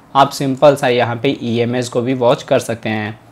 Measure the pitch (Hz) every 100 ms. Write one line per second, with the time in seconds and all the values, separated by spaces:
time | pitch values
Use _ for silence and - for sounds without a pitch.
0 | - 135 135 - 135 131 147 139 131 123
1 | 117 117 139 - 117 117 117 127 117 127
2 | 120 131 120 151 - 127 - 110 107 110
3 | 107 110 -